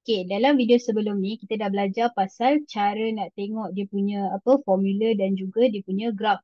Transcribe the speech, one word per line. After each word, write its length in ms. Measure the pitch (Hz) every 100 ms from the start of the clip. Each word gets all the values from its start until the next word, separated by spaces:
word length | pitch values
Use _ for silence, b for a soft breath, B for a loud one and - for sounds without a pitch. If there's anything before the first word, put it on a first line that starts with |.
Okey, 240 | - 214 180
dalam 320 | 202 262 285
video 240 | 233 240
sebelum 400 | 240 214 208 202
ni 160 | 190 220
kita 240 | 196 214
dah 80 | 208
belajar 400 | 202 196 196 240 226
pasal 480 | 190 - 262 302 294
cara 400 | 220 202 208 220
nak 240 | 220 196 -
tengok 320 | 202 220 214 185
dia 80 | 202
punya 480 | 196 196 202 196
apa, 240 | 196 - 277 285
formula 480 | 190 196 196 226
dan 240 | 208 190 190
juga 320 | 190 220 247
dia 160 | 208 196
punya 240 | 190 233
graf. 320 | 196 214 190